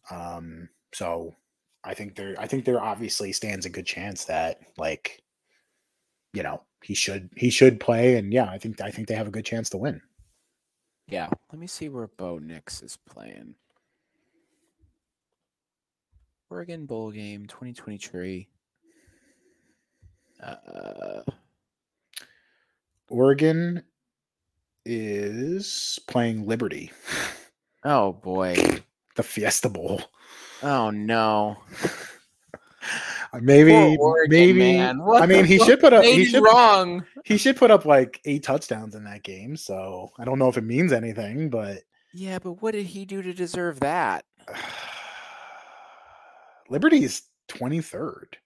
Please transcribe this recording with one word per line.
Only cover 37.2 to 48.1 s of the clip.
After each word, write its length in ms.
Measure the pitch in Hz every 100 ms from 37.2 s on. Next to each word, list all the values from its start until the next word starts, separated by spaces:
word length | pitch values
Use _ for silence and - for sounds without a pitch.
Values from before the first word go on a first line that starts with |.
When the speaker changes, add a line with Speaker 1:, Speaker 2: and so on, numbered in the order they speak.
| -
Speaker 1:
he 120 | 208
should 200 | 269 262
put 140 | 247
up, 140 | 208 151
like, 360 | 139 131 - 147
eight 180 | 143
touchdowns 500 | - 139 - 110 110
in 100 | 104 104
that 180 | 101
game, 340 | - 95 110 156
so 540 | - 95 95 90 92 -
I 60 | 120
don't 140 | 135
know 80 | 131
if 100 | 123
it 60 |
means 300 | 113 123 175
anything, 560 | 123 113 101 104 123 156
but 300 | 120 101 98 _ _ _
Speaker 2:
Yeah, 240 | 180 190 185
but 220 | 185 175
what 100 | 220
did 140 | 214 190
he 180 | 190
do 180 | 196 196
to 100 | 185
deserve 460 | 180 175 185 175 139
that? 460 | 139 175 139 87 - _ -
Speaker 1:
<sighs> 80 | - - - - - - - - - - - - - - - _ - _ _ _ _ _
Liberty 360 | 135 277 311
is 180 | 135 - _ _ _
twenty-third 880 | - 127 160 156 - 92